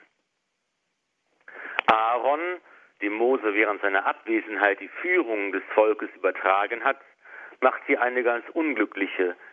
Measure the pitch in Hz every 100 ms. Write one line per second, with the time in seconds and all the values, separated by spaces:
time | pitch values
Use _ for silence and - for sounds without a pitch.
0 | _ _ _ _ _ _ _ _ _ _
1 | _ _ _ _ - - - - - 110
2 | 113 120 120 147 175 180 - - - -
3 | 101 107 123 131 107 104 107 98 101 95
4 | 113 151 110 110 104 98 101 98 95 -
5 | 175 180 123 107 101 95 - - 107 104
6 | 104 - 95 - 98 95 101 113 117 -
7 | - _ - - - - 127 - - 131
8 | 120 123 120 117 - 165 156 113 101 -
9 | 95 - 90 87 -